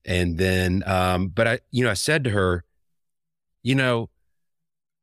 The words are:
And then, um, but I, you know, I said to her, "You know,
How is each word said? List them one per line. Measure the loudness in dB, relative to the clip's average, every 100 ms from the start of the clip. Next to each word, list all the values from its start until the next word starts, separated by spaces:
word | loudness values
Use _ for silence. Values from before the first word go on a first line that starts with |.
| -4
And | 0 0 0
then, | 0 2 0 0 0
um, | 0 0 0 -2
but | 0 0
I, | 0 _
you | -2
know, | 0
I | 0
said | 0 0
to | 0
her, | 0 0 0 -4 _ _ _ _ _ _ _ _ _
"You | -2 0
know, | 2 0 -4 _ _ _ _ _ _ _ _ _